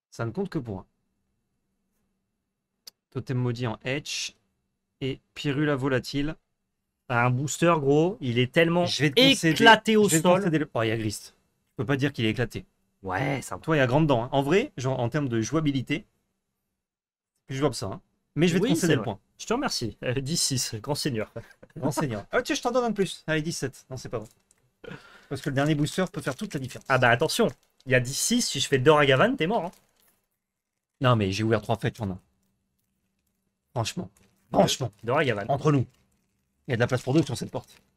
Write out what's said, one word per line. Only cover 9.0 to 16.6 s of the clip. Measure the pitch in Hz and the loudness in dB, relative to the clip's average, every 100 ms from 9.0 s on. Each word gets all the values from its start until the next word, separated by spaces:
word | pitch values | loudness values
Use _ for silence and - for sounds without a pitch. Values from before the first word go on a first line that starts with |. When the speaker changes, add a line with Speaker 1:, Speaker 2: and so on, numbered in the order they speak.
Speaker 1:
vais | 147 | 2
te | 226 | 6
concéder, | 269 - 160 | 6 6 2
Speaker 2:
éclaté | - 226 220 226 214 | 6 8 8 6 4
au | 202 | 4
Speaker 1:
je | 160 | 4
vais | |
te | 180 | 4
Speaker 2:
sol. | 185 | 4
Speaker 1:
concéder | 190 156 | 2 0
le, | - | 0
oh, | 120 | -2
il | 113 | 0
y | |
a | 113 | 0
Grist. | 107 - - _ _ _ _ | -4 -6 -12 _ _ _ _
Je | - | -6
peux | 117 | -2
pas | 139 | 0
dire | 143 | 0
qu'il | 143 110 | 0 -2
est | |
éclaté. | 107 117 95 - _ _ _ | 0 -4 -6 -16 _ _ _
Speaker 2:
Ouais, | 95 92 143 131 | -6 -4 -2 -4
ça | - 90 | -8 -8
va. | |
Speaker 1:
Toi, | 156 156 | 0 2
il | |
y | |
a | 127 | 4
grande | 143 156 | 4 4
dent, | 117 | 2
hein. | 123 | 0
En | 139 | -2
vrai, | 139 196 294 - | 2 2 0 -4
genre, | 127 131 | -4 -2
en | 120 | -2
termes | 156 139 | -2 -2
de | 113 | -2
jouabilité, | 107 156 147 135 127 147 - _ _ _ _ _ | -2 -2 0 -2 -4 -6 -8 _ _ _ _ _